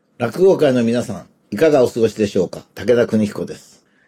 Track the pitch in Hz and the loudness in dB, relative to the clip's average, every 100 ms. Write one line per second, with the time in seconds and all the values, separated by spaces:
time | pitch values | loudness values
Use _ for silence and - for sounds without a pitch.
0 | _ - 120 160 190 170 147 127 117 120 | _ -8 -6 0 2 4 2 2 0 -2
1 | 113 90 - _ - 104 160 147 120 123 | -4 -8 -14 _ -10 0 2 4 2 2
2 | 113 104 104 101 82 - - - 101 120 | -2 0 -2 0 -4 -6 -18 -8 0 2
3 | 113 110 104 - - - - _ _ _ | 2 0 -2 -4 -10 -12 -20 _ _ _